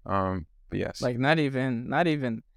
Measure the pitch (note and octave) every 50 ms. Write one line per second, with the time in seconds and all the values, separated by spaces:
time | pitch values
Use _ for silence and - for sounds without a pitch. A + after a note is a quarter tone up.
0 | - - G2 G2 F#2+ F#2+ F#2+ F#2+ D#2+ - _ - - - - G2 F#2+ - - -
1 | C3+ B2 B2 A#2 C3 C#3 D#3+ E3 D3+ C#3 C3+ B2+ C3 C3+ B2 A2+ B2 - C3 D3
2 | F3 E3+ D3+ D3 C3+ A#2+ A2+ A2+ - _ _